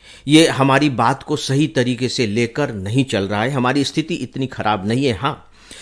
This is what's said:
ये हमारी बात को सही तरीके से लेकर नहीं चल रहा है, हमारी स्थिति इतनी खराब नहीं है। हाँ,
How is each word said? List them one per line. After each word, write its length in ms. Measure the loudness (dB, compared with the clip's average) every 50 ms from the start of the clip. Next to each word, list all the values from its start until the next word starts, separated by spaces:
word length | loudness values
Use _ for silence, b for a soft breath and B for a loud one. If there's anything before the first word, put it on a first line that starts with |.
| B B B B B 4
ये 200 | 6 6 6 6
हमारी 420 | 4 2 2 4 4 4 2 2
बात 340 | 2 2 2 0 0 -2 -4
को 120 | -6 -6
सही 320 | -4 -2 -2 0 0 0 0
तरीके 420 | 0 0 0 0 0 -2 -2 -2
से 180 | -2 -2 -2 0
लेकर 460 | 0 0 -2 0 -2 -2 -2 -2 -4
नहीं 320 | -6 -6 -2 0 0 0
चल 220 | 0 0 -2 -2 -2
रहा 160 | -2 -2 -2
है, 60 | -2
हमारी 340 | 0 0 0 0 2 0 0
स्थिति 320 | -2 -2 -4 -4 -4 -6
इतनी 320 | -8 -8 -8 -6 -6 -6 -6
खराब 400 | -6 -4 -2 -2 -2 -2 -2 -2
नहीं 180 | -2 0 0
है। 80 | 0 0
हाँ, 340 | -2 -4 -6 -6 -6 -10 B B B B B B B